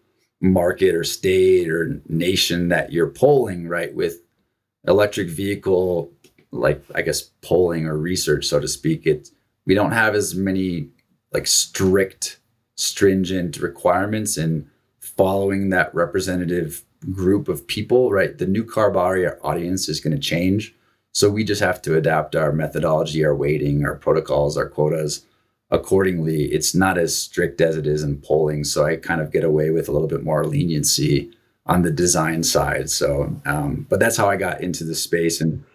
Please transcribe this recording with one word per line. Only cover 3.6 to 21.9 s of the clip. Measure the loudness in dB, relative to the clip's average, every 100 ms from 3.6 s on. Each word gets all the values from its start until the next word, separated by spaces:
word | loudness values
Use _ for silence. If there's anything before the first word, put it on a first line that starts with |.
| -6
right? | -4 -4
With | -4 -4 -6 _ _ _ _ _ _ 2
electric | 2 2 0 -4
vehicle, | -4 -4 -4 0 2 2 -2 -4 -12 _ _ _
like, | -2 0 0 -4
I | -6
guess, | -4 -4 -8 _
polling | 0 2 2 0 -2
or | -2
research, | -2 -2 0 0 0
so | -2
to | -2
speak, | -2 -2 0
it, | 0 -2 -4 _ _ _ 0
we |
don't | 2 2
have | 2 2
as | 2 -2
many, | -2 -2 0 -2 -4 -6 _ _ _ _
like, | -6 0
strict, | 0 -2 0 4 4 2 -4 -12 -12 _ _ _ -8
stringent | -6 2 4 4 2 -2 -4 -4
requirements | -6 0 2 2 0 -2 -2 -2
in | 0 -2 -4 _ _ _
following | -8 0 2 2 0 0 2
that | 2 0
representative | 0 0 0 -2 -2 -2 -2 -2 -8 -16 _ -10
group | -2 2 2 0
of | -6 -6
people, | -6 2 4 4
right? | 2 0 -2
The | -2
new | 0
car | -2 0 2
body | 2 2 2 0
audience | -2 -4 -4 -4 -4 -4
is | -4
gonna | -2 -2
change. | -2 0 2 0 -2 -12 _ _ _
So | 0 2
we | 2
just | 0 0
have | 0 -2
to | 0